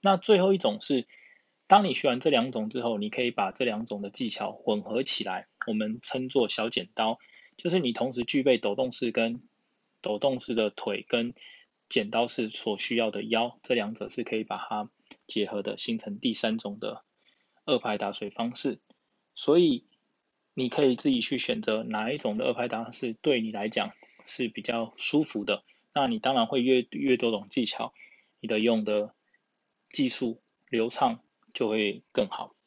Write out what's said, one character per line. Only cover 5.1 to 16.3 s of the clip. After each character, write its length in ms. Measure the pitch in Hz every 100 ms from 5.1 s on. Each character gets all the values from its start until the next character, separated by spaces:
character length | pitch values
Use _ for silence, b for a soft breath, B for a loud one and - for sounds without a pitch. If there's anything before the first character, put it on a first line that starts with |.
| -
来， 240 | 98 92 - _ -
我 80 |
们 260 | 107 107 113
称 280 | - 131 131
作 180 | 135 113
小 220 | - 113
剪 180 | 117 90
刀， 260 | - 110 117 B B B _
就 120 | 175
是 100 | 180
你 140 | 131
同 200 | 113 127
时 100 | 123
具 200 | 117 143
备 140 | 135 120
抖 180 | 110 101
动 160 | 127
式 200 | - 120
跟， 300 | 113 113 120 - _ _ _ _ _
抖 180 | - 104
动 200 | 139 127
式 160 | - 113
的 140 | 107
腿 360 | - - 101 -
跟 260 | 117 117 - B B B _ _
剪 200 | - 104
刀 180 | 113 120
式 220 | - 110
所 300 | - - 101
需 160 | - 117
要 160 | 113
的 120 | 101
腰， 360 | 110 113 120 -
这 120 | - 120
两 180 | 104
者 160 | 110 104
是 140 | -
可 120 | 113 110
以 80 |
把 140 | 110 98
它 320 | - 107 104 _ B B _
结 180 | - 104
合 160 | 104
的， 160 | 101 104
形 220 | - 113
成 200 | - 104
第 140 | 123